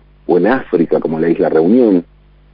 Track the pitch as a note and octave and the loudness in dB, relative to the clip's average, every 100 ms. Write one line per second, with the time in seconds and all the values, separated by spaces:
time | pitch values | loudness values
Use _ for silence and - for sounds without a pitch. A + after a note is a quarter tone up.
0 | _ _ - F2 F#2+ C3 - F2 D#2+ - | _ _ -2 0 0 -2 -2 -2 0 -2
1 | - D#2+ E2 D#2+ F2+ D#2 E2+ A#2+ A#2 F2+ | -4 -4 -2 -2 0 0 2 2 2 2
2 | - _ _ _ _ | -2 _ _ _ _